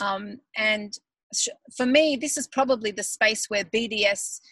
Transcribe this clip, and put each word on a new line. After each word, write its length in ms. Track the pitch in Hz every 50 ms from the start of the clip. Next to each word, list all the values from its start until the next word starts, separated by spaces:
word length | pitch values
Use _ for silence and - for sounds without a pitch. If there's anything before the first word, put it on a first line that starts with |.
Um, 380 | 208 202 196 196 208 208 202 - _ _ _
and 360 | - 214 214 214 214 208 208 202 - _ _ _ _ _ _ -
sh-, 140 | - - - - _ _ - -
for 80 | - 254
me, 320 | 247 262 294 311 311 285
this 200 | 240 262 294 -
is 100 | 302 262
probably 460 | - - 254 269 254 262 233 220 214 202
the 100 | 214 202
space 440 | - - - 226 214 220 214 - -
where 160 | 214 202 196
B 240 | - - 220 233 226
D 180 | 226 214 208
S 340 | 202 202 - - - - - _ -